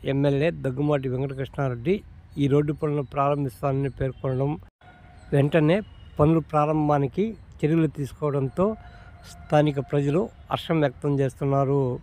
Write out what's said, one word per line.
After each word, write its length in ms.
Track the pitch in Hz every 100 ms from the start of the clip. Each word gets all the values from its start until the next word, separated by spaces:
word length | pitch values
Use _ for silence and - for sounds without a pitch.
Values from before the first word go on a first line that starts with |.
| 143
ఎమ్మెల్యే 380 | 135 143 139 156 160
దగ్గుమాటి 420 | 135 127 147 147 131
వెంకటకృష్ణారెడ్డి 800 | 127 139 135 135 - 139 120 123 202 - - - -
ఈ 20 | 139
రోడ్డు 200 | 143 147 147
పనులను 240 | 156 147 135
ప్రారంభిస్తానని 760 | 147 139 143 139 - 143 135 139 -
పేర్కొనడం, 540 | 135 123 139 127 139 156 - _ - - - - -
వెంటనే 440 | 143 143 165 151 185 208 - - -
పనులు 220 | 151 165 147
ప్రారంభానికి 760 | 151 147 156 147 143 139 131 220 208 - -
చర్యలు 280 | 151 165 160 -
తీసుకోవడంతో 680 | 135 - 151 139 135 - 196 220 - - - - -
స్థానిక 480 | - - 151 151 139 131
ప్రజలు 300 | 147 143 147 226 - -
హర్షం 280 | - - 165
వ్యక్తం 280 | 143 127 151 139
చేస్తున్నారు. 600 | 135 - 143 139 135 139 131 127